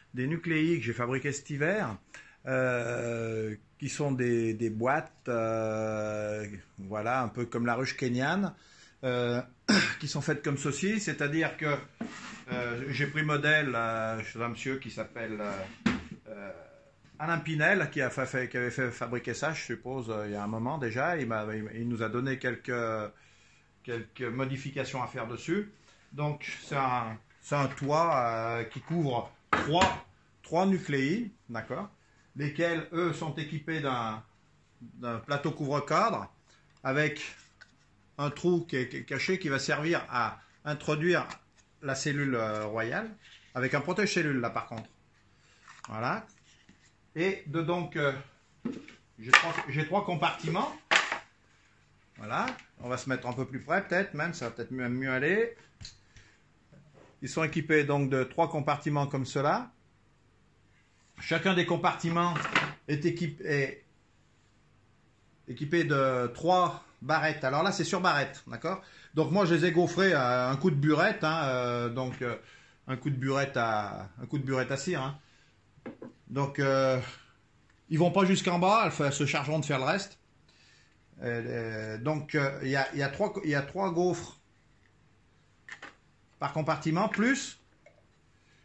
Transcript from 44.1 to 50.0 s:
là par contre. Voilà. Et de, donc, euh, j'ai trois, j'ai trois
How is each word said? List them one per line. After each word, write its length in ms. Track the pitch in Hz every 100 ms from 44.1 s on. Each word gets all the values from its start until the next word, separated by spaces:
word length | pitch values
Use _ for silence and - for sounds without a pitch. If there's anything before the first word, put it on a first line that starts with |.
| 180 156 135
là 100 | 117
par 160 | 113 -
contre. 240 | 113 - _ _ _ _ _ _ _ - - -
Voilà. 380 | 107 123 202 - - _ - _ - _ _ _ 156
Et 280 | 185 196 -
de, 140 | 160
donc, 340 | 160 175 170 165
euh, 160 | 143 135 - _ _ _ - - - - _ -
j'ai 120 | 113
trois, 220 | - 165 156 -
j'ai 160 | 139 151
trois 180 | 185